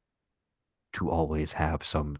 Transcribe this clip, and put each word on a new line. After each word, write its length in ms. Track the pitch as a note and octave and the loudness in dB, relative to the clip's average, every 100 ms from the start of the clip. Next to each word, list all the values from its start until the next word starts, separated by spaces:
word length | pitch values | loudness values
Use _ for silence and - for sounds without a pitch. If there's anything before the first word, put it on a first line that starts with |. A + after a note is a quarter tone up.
| _ _ _ _ _ _ _ _ _ | _ _ _ _ _ _ _ _ _
to 160 | - E2+ | -4 0
always 440 | E2 D#2 D#2 D2+ | 2 2 0 0
have 320 | - D2+ D2+ | 0 0 0
some, 320 | - D2+ D2 | 0 0 0